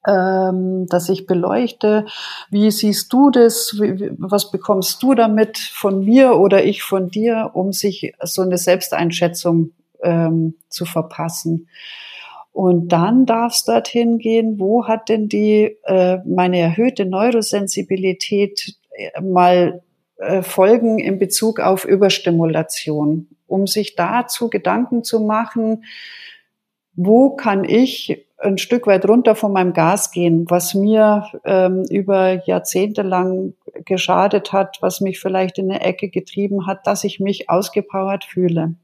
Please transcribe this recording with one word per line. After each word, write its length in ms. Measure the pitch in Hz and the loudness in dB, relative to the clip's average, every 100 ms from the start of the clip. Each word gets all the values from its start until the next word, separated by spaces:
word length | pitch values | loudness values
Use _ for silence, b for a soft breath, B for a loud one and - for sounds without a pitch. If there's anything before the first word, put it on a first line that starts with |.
| - | 2
Ähm, 800 | 196 185 190 190 185 185 185 180 | 2 2 0 0 -2 -2 -4 -2
dass 180 | 180 175 | -2 -2
ich 180 | 185 190 | -4 0
beleuchte, 760 | 180 180 202 240 - 214 214 214 B B B B | -2 0 -2 -2 -2 0 0 -2 B B B B
wie 200 | 208 214 | 2 2
siehst 400 | 208 214 202 - | 2 0 -2 -2
du 200 | 247 285 | 4 4
das, 480 | 254 233 233 - 208 | 6 4 4 -6 -2
wie, 180 | 208 190 | -2 -2
wie, 120 | 202 - | -8 -8
was 320 | 185 202 196 | -2 -2 -2
bekommst 520 | 190 - 196 185 - | -8 -2 -2 -2 -2
du 120 | 254 | 0
damit 420 | 247 226 214 220 - | 2 2 2 0 -2
von 480 | - - 202 196 | -14 -4 -2 0
mir 320 | 196 247 262 220 | 4 6 6 6
oder 260 | 190 196 | 6 6
ich 200 | - 202 | 2 -2
von 260 | - 196 185 | -4 -2 -2
dir, 440 | 196 226 226 220 | -2 -2 -2 -4
um 180 | - 185 | -4 -4
sich 400 | 190 202 185 - _ | -2 -4 -4 -12 _
so 200 | 175 - | -8 -4
eine 160 | 185 175 | -2 0
Selbsteinschätzung, 1120 | 175 185 - 156 170 170 175 170 175 170 165 _ _ _ | 0 0 0 -2 -2 0 -2 -2 0 0 0 _ _ _
ähm, 540 | - 170 165 165 160 160 _ | -2 0 0 0 -2 -6 _
zu 160 | - | -10
verpassen. 840 | 170 170 165 - 165 170 165 165 B B B B B B B B B | -6 -6 -6 -8 -8 -6 -4 -6 B B B B B B B B B
Und 360 | - 185 175 170 | -2 2 2 2
dann 360 | 170 180 247 | 2 4 4
darf's 400 | 262 226 233 233 | 4 2 0 -4
dorthin 540 | - 233 233 240 233 233 | 0 -2 0 -2 0 0
gehen, 420 | 226 226 226 214 | 0 0 0 -2
wo 260 | 190 233 226 | 0 0 0
hat 220 | 220 - | -4 -2
denn 200 | 220 214 | -2 0
die, 460 | 208 214 214 214 - | 0 2 4 2 -2
äh, 340 | - 190 180 185 185 | -2 2 2 0 -2
meine 320 | 180 180 180 | 0 2 2
erhöhte 480 | 165 165 240 254 190 | 0 2 0 0 -4
Neurosensibilität, 1700 | 185 226 233 214 202 196 - 185 190 185 185 - 202 202 202 - - _ | 0 2 0 0 -4 -4 -6 -4 -2 -2 -4 -2 0 0 -4 -12 -18 _
äh, 300 | - 98 - | -14 -12 -8
mal, 600 | 190 180 180 180 175 175 _ _ _ _ | -2 2 4 4 2 -2 _ _ _ _
äh, 240 | 104 190 | -4 -4
Folgen 560 | 185 - 190 233 226 220 | -2 2 4 4 2 -2
in 200 | - 190 | -2 -2
Bezug 420 | 190 - 220 220 | -2 0 -2 0
auf 260 | - 190 - | 0 0 2
Überstimulation, 1400 | 190 196 190 - 170 165 160 160 - - 151 147 160 160 _ _ | 2 2 2 0 2 2 0 -4 -8 -6 -2 0 -2 -6 _ _
um 200 | 190 196 | -2 -2
sich 300 | - 202 - | -2 -4 -4
dazu 540 | 175 226 240 - 233 | -2 -2 -4 -6 -4
Gedanken 520 | 208 180 202 247 240 | -2 -2 -2 -2 -2
zu 180 | 233 226 | -2 -2
machen, 640 | 214 214 226 233 220 220 B B B B B B B _ _ _ _ | 0 -2 -2 -4 -2 -4 B B B B B B B _ _ _ _
wo 360 | 175 180 226 269 | -4 4 6 4
kann 340 | 277 233 196 | 2 -2 -2
ich 600 | 190 220 254 - - - _ _ | 2 2 2 -2 -8 -10 _ _
ein 200 | 202 196 | -2 -2
Stück 280 | - 240 233 | -2 -2 2
weit 220 | 190 190 | 2 4
runter 260 | 233 240 | 4 4
von 180 | 214 214 | 2 0
meinem 200 | 196 180 | 0 0
Gas 380 | 170 165 196 - | 2 2 2 -2
gehen, 340 | - 175 165 170 | 0 2 2 2
was 260 | 180 170 | -2 0
mir, 520 | 196 202 220 214 208 - - | 0 2 4 4 2 -2 -12
ähm, 400 | - 190 185 185 185 | -2 2 2 0 -2
über 560 | 202 190 196 185 185 185 | -4 0 2 2 0 -2
Jahrzehnte 560 | 180 - 185 208 214 | -4 -2 -2 -2 -2
lang 520 | 196 185 185 185 190 - - - | -2 -2 -2 -2 -6 -10 -20 -20
geschadet 680 | 175 185 180 180 196 202 - | -4 -4 0 2 2 0 -2
hat, 260 | 190 190 - | -2 -2 -4
was 200 | 185 180 | -6 -2
mich 180 | 196 185 | -6 -6
vielleicht 400 | 196 190 185 - | -4 -2 -4 -4
in 120 | 190 | -6
eine 100 | 196 | -2
Ecke 280 | 185 180 196 | -4 -4 -6
getrieben 580 | 190 190 - 202 196 185 | -8 -8 -6 -4 -4 -6
hat, 200 | 190 - | -6 -4
dass 180 | 202 | -2
ich 160 | 202 - | -4 -4
mich 280 | 196 196 - | -4 -4 -2
ausgepowert 760 | 175 185 - 196 196 190 196 | -2 0 -6 -6 -6 -4 -6
fühle 500 | - - 180 170 160 170 | -8 -2 0 0 -4 -8